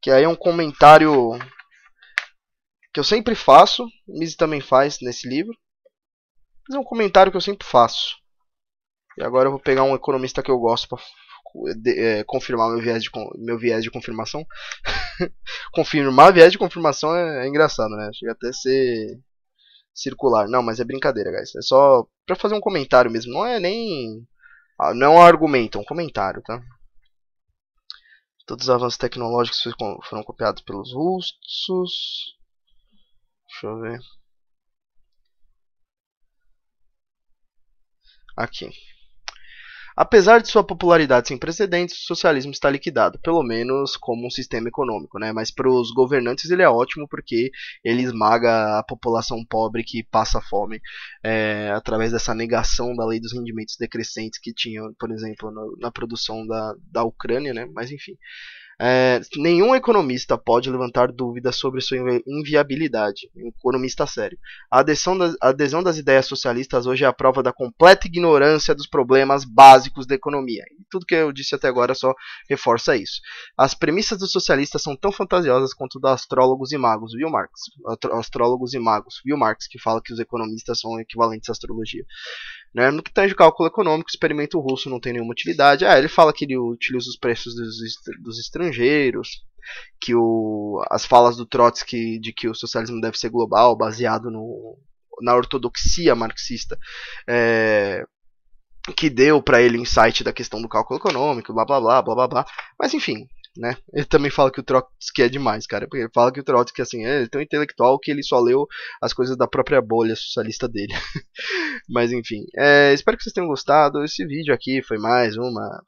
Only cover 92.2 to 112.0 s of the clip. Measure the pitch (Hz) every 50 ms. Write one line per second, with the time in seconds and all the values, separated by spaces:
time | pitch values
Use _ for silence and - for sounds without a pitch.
92.2 | 110 113 110 - - 117 110 - - 113 - 120 113 113 120 113 110 113 110 -
93.2 | - 117 117 120 113 107 - 104 117 123 113 110 113 110 110 117 123 113 113 113
94.2 | 113 120 113 110 110 117 120 - 113 113 113 _ _ _ _ _ _ _ - -
95.2 | 113 120 123 123 123 - - 131 120 120 - - - - - 180 170 156 123 117
96.2 | 113 110 - - - - 123 113 - - - - - - - - - - - -
97.2 | - - 120 120 117 117 117 113 110 110 107 104 101 101 95 92 - _ _ _
98.2 | _ _ _ _ _ _ - - _ _ - - - - - - 160 156 127 113
99.2 | 135 147 156 143 135 - 131 117 120 120 117 120 120 - - 117 113 113 113 -
100.2 | 113 123 110 - 120 - - 107 113 113 - 110 113 - 127 151 - 196 156 123
101.2 | 135 151 143 117 107 - 110 113 113 - 139 135 117 113 123 131 104 - 110 120
102.2 | 127 127 156 - 139 - - - - - _ _ - 277 330 302 - - 127 107
103.2 | 113 _ - - - - _ - 113 120 127 - - _ - 143 147 - - 151
104.2 | 143 143 - - 143 131 - - 127 - 135 127 127 _ _ _ - - _ -
105.2 | 123 120 131 139 139 120 107 110 110 - - 101 110 - - 135 117 113 _ 120
106.2 | 120 127 131 139 135 - 139 120 120 120 - - 127 - - 120 110 117 139 147
107.2 | 123 113 - 139 151 - - 147 151 143 - _ 120 123 131 127 - - 147 143
108.2 | 139 - 143 123 120 120 127 139 147 - - - - - - - - 113 - -
109.2 | 127 127 131 123 127 113 - 135 123 - 147 135 117 107 113 113 117 113 110 -
110.2 | - - - 123 107 110 110 - - 120 113 101 101 107 - - - - - -
111.2 | - _ _ - - - 381 370 330 311 277 233 _ - 117 120